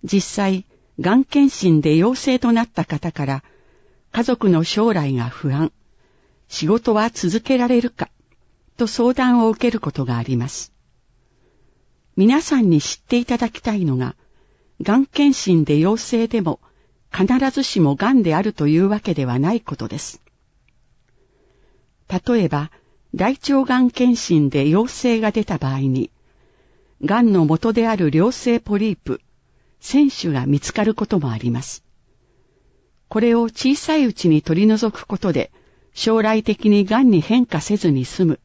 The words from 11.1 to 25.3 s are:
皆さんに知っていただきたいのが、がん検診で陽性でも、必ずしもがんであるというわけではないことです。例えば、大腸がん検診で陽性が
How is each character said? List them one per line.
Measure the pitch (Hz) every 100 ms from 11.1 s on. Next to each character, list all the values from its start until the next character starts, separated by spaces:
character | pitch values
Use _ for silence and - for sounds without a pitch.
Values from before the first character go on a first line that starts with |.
| _ _ _ _ _ _ _ _ _ _ -
皆 | 202 277
さ | 330 277
ん | 214
に | 160
知 | - -
っ | _
て | 240
い | 240
た | 240
だ | 233
き | -
た | -
い | 208
の | 175 127
が、 | 127 - _ _ _ _ _ _
が | - 220
ん | 269
検 | - 285 262
診 | - 170
で | 151 151
陽 | 170 226
性 | - 233 226
で | 226
も、 | 170 - _ _ _ _ _
必 | - 196 254 269
ず | 262
し | 262 -
も | 151 139
が | 208
ん | 269
で | 180
あ | 156
る | 202
と | - 147
い | 160
う | 196
わ | 208
け | 226
で | 151 131
は | 123
な | 151
い | 226
こ | - 147
と | 156
で | -
す。 | - - _ _ _ _ _ _ _ _ _ _ _ _ _ _ _ _ _ _ _
例 | - - 240
え | 170
ば、 | 147 151 _ _ _ _
大 | - 190
腸 | 277 - 277
が | 262 254
ん | 247
検 | - 254 233
診 | - 165 143
で | 143 139
陽 | 170 240
性 | - 247 226
が | 214